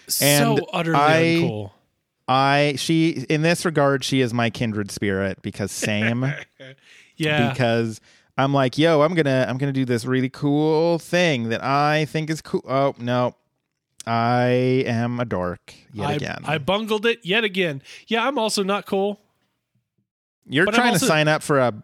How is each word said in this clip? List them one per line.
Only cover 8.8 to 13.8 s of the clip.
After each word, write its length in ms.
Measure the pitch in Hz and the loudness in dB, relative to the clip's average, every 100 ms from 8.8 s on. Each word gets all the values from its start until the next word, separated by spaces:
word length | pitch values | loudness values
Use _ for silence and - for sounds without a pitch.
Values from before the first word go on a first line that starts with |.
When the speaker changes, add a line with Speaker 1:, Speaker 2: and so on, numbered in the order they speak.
| 160 156 | 4 4
Speaker 2:
I'm 140 | 151 | 2
gonna, 320 | 180 143 131 123 | 2 2 2 0
I'm 80 | 127 | -2
gonna 160 | 143 | -2
do 140 | 135 127 | -2 0
this 180 | 117 | -2
really 240 | 123 131 131 | 0 -2 -2
cool 680 | - 143 147 156 156 170 165 | -2 0 2 2 2 2 -2
thing 500 | - 175 175 131 113 | -2 0 2 0 -2
that 160 | 113 | -2
I 400 | 120 139 147 151 | 0 0 2 0
think 240 | 156 160 156 | -2 -4 -4
is 140 | 156 | -6
cool." 200 | - - - | -6 -6 -2
Oh, 260 | 131 139 - | 0 0 -2
no. 360 | 120 123 123 - _ _ _ _ | -2 -2 -2 -6 _ _ _ _